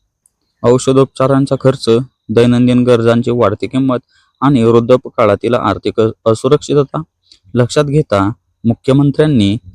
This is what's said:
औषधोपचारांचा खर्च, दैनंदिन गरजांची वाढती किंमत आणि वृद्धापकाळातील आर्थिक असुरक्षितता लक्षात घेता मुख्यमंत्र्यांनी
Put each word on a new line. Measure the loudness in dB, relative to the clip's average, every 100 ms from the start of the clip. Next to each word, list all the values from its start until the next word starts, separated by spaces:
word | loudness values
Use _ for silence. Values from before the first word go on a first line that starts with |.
| _ _ _ _ _ _
औषधोपचारांचा | 0 0 2 0 0 -2 -2 0 -2 -2
खर्च, | -2 -2 0 -2 -2 _ -4
दैनंदिन | 0 2 2 2 2
गरजांची | 2 2 2 0 -2
वाढती | -2 -2 -2 -6
किंमत | -4 -4 -4 -8 _ _ -4
आणि | 0 2
वृद्धापकाळातील | 2 2 2 0 0 -2 0 0 -2
आर्थिक | -2 -2 -4 -4 -2
असुरक्षितता | -2 -2 -4 -2 0 -2 -2 -4 -2 -6 -12 _ _ _ _
लक्षात | -4 -2 -2
घेता | -2 -2 -2 -2 -2 -6 _ _
मुख्यमंत्र्यांनी | -4 -4 0 0 0 0 0 2 0 -2 -6